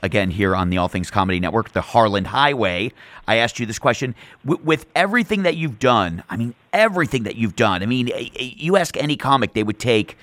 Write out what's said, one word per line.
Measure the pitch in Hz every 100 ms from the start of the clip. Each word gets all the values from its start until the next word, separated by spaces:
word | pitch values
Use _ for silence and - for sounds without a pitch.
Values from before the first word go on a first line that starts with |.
again, | 98 104 95
here | 82 98 92
on | 92
the | 90
All | 90
Things | 92 87
Comedy | 104 95 90
Network, | 87 110 107
the | -
Harland | - 120 110 98 95
Highway. | 123 143 135 98 90 110 - - - -
I | 110
asked | 117 -
you | 113
this | 110
question. | 131 117 127 - - -
W-, | 131 170
with | 156 156 - 156
everything | 196 240 208 214
that | 180 160
you've | 160 107
done, | 127 117 90 85 -
I | -
mean, | 117 - _
everything | 202 220 180 143 135
that | 104 -
you've | 110
done. | - 110 90
I | 104
mean, | 127 120
a-, | - 120
a-, | - 127 -
you | 156 190
ask | 170 -
any | 151 147
comic, | 131 135 107
they | 110
would | 107 104
take | 123 113 101 -